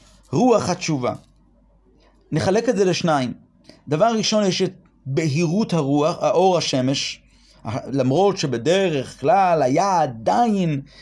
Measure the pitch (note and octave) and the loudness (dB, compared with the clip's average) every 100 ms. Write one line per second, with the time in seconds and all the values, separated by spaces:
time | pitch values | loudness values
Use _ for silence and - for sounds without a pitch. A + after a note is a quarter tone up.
0 | - - _ C3+ B3 A3 - F3+ - D3 | -20 -20 _ 0 2 2 0 -4 -4 -4
1 | A#2+ - - _ _ _ _ _ _ _ | -4 -6 -12 _ _ _ _ _ _ _
2 | _ _ _ D3+ - G3+ A#3 G3 F#3+ F3 | _ _ _ -2 0 0 0 0 0 0
3 | F3 D3 B2 - _ _ - - - D3+ | 0 0 -2 -8 _ _ -20 -20 -6 0
4 | A3 A3 - G#3+ G3+ F3+ F#3 - _ _ | 2 2 0 0 0 0 -2 -6 _ _
5 | C3 C#3 D#3+ C#3 E3+ F#3 A3 E3+ C#3 C#3+ | -6 -2 0 0 0 0 0 0 0 2
6 | D3+ E3 D3+ D#3+ F#3+ E3+ - C3+ B2+ C#3 | 0 0 0 2 2 2 0 -2 0 -2
7 | - - _ _ _ _ - C3 - C3+ | -6 -12 _ _ _ _ -10 -10 -6 -2
8 | B2+ D3 G3+ F#3 C#3+ A#2 A#2+ F#3 F#3+ D3 | 2 2 2 0 -2 -2 0 2 2 -2
9 | B2 - C#3 F#3+ F#3 E3 B2+ D3 G3 F3+ | -6 -4 0 2 2 2 2 0 2 0
10 | D3+ A2+ A2+ G#3 A#3+ G3+ E3+ C#3+ - - | 0 -2 -2 0 2 0 0 -4 -8 -18